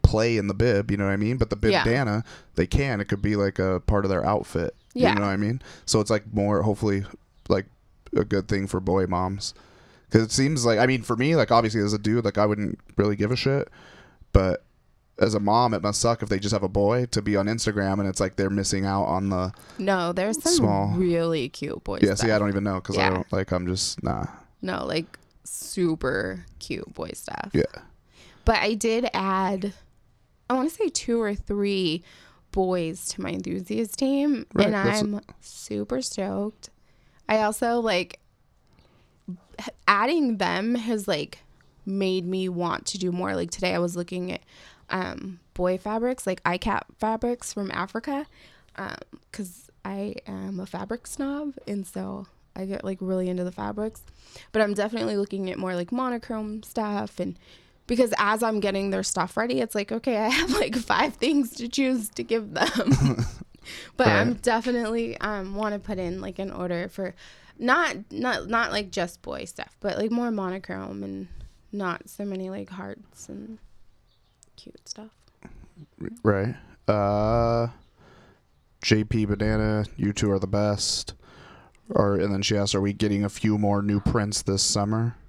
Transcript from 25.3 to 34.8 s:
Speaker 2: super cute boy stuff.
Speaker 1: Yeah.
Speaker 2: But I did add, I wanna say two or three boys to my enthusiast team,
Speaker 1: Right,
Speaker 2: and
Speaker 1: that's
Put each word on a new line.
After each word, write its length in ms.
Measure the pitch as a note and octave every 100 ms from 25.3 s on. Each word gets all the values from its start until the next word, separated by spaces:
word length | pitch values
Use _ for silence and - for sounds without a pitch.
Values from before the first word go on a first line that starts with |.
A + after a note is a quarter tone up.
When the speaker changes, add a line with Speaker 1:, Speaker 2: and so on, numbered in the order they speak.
| _
Speaker 2:
super 1000 | - - - - F3 D#3+ C3 F#2+ F#2 F#2+ - -
cute 320 | - - -
boy 160 | - -
stuff. 360 | - - - -
Speaker 1:
Yeah. 100 | - - - - - _ - - -
Speaker 2:
But 120 | - A3
I 180 | G#3
did 340 | A3 A3+ A3+ B3
add, 580 | - F#3+ F#3+ F#3+ F#3+ G3 - - _ _ _ _ _ -
I 60 |
wanna 160 | B3+ D4
say 200 | - G4
two 300 | - - A#3
or 140 | G#3+
three 720 | G3+ - G3+ G3+ G3 F3 E3 - - - _ _
boys 540 | G3 F#3 F3+ E3 E3+ -
to 120 | -
my 100 | F#3+
enthusiast 680 | F#3+ F#3 F#3 F3+ G#3+ A3 -
team, 480 | C4+ C#4 D4 B3+ -
Speaker 1:
Right, 120 | - G#3
Speaker 2:
and 80 |
Speaker 1:
that's 260 | G#3